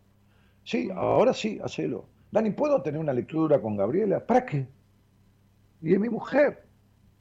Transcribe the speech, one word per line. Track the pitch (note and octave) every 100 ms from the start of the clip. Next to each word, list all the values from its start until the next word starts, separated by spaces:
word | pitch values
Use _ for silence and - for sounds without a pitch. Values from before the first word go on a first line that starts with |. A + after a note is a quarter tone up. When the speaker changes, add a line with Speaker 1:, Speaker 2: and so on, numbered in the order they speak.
| _ _ _ _ _ _
Speaker 1:
Sí, | - B3 G#3
Speaker 2:
Mm. | F#3
Speaker 1:
ahora | A2+ A#2 A#3+
sí, | - A3 -
hacelo. | B2 - D3+ A2+ - _ _
"Dani, | G3+ A3
¿puedo | - D4 C#4
tener | D#3 D3+
una | D#3
lectura | B2 - D#3+ D#3 C#3+
con | A2 G2+
Gabriela?". | G2+ F3 G#3 E3+ -
¿Para | B3
qué? | B3+ C#3+ C3 - _ _ _ _ _ _ _ _ _ _
Y | D#3+
es | G3
mi | A#3
mujer. | A3+ - C4+ C4+ - - _ _ _ _ _